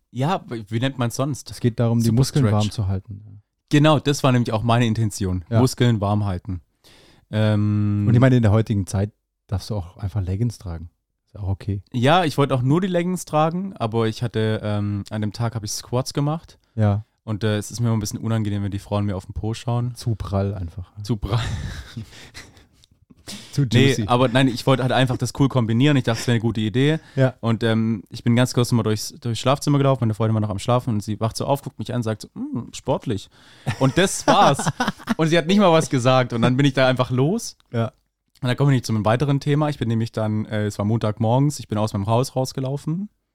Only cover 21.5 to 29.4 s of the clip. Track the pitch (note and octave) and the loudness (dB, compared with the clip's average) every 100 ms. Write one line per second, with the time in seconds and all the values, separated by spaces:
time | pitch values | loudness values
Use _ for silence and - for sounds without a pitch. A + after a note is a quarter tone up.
21.5 | - - - - A2+ G2+ - - - - | -6 -8 -10 -14 -14 -16 -18 -20 -20 -20
22.5 | - _ _ _ _ _ - - - - | -20 _ _ _ _ _ -20 -18 -18 -8
23.5 | - B2+ A2+ C#3 A#2 G#2 B2 B2+ B2 C3+ | -2 2 4 4 4 2 2 4 4 2
24.5 | A2+ - B2+ B2+ A#2 B2+ A#2+ A#2+ - C#3 | 2 0 2 2 2 0 0 -4 0 0
25.5 | C3 A2+ A#2 D3 C#3 A#2+ A2+ - A#2 A2+ | 2 0 2 4 2 0 -2 0 0 0
26.5 | G#2+ G#2+ A#2+ C#3+ D#3 - C#3 C3 - A2+ | -2 -2 0 0 0 -4 0 0 0 -2
27.5 | A2 A#2 A2+ A2+ G#2+ - A#2 A#2+ A#2+ B2+ | 0 2 2 0 -4 -8 -4 2 2 2
28.5 | C3 A#2+ A#2+ G#2+ G#2+ - - A#2+ A2+ | 0 2 0 0 -2 -6 -10 -8 -2